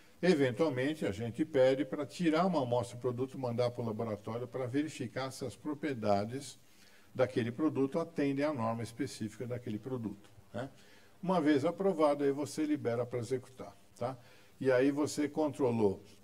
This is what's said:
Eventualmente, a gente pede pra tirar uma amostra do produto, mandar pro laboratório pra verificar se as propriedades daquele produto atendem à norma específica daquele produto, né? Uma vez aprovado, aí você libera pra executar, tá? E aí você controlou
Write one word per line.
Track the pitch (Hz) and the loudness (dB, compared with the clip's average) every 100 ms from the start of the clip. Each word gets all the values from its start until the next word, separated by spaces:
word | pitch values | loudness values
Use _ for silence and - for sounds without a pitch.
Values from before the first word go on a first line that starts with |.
| - - | -20 -2
Eventualmente, | 170 165 131 120 160 127 135 156 - | 2 4 4 2 0 2 -2 -2 -4
a | |
gente | 95 117 101 | -4 -6 -4
pede | 156 131 127 135 | 0 6 6 4
pra | 147 151 139 | 0 -4 -8
tirar | - 170 156 185 | -2 2 4 4
uma | 165 | 2
amostra | 123 120 117 - | 2 0 0 -2
do | |
produto, | 123 120 135 143 | -4 -2 -4 -4
mandar | 127 117 123 | -4 0 0
pro | 120 | 0
laboratório | 117 107 113 101 - 113 123 | -4 -4 -4 -4 -6 -6 -6
pra | 131 123 | -6 -2
verificar | 135 151 - 120 - 131 | -2 -2 -4 -8 -6 -6
se | - 131 | -6 -10
as | - | -8
propriedades | 151 143 156 127 107 101 107 127 - - - - - - - | -8 -4 -4 -2 2 2 2 -6 -10 -16 -20 -20 -20 -20 -18
daquele | - 123 - 113 | 0 2 2 -2
produto | 120 151 131 135 160 | 0 0 2 0 0
atendem | - - 139 139 143 | -4 0 0 2 0
à | |
norma | - 113 113 | 0 -2 -2
específica | 113 - 131 - 110 - 123 | -6 -6 -8 -4 -8 -8 -8
daquele | 120 117 107 | -6 -6 -6
produto, | 135 127 110 - - - - | -4 -6 -6 -8 -16 -20 -12
né? | 110 135 - - - - - | -8 -8 -12 -20 -20 -20 -10
Uma | 175 185 | 0 2
vez | 147 147 151 | 4 4 2
aprovado, | 170 196 160 156 143 | 2 0 4 4 4
aí | 143 | 2
você | 139 139 - 151 | 0 -4 -4 -2
libera | 147 117 117 120 | 0 0 -2 -2
pra | 123 | -4
executar, | 110 127 - - - - - - | -4 -4 -6 -14 -16 -16 -20 -6
tá? | 120 135 - - - - | -6 -6 -14 -20 -20 -2
E | 131 | 4
aí | 127 139 | 6 4
você | 143 147 - 147 | 2 -2 0 -2
controlou | 151 151 131 131 117 101 95 - - | 0 -2 2 0 4 2 2 -8 -20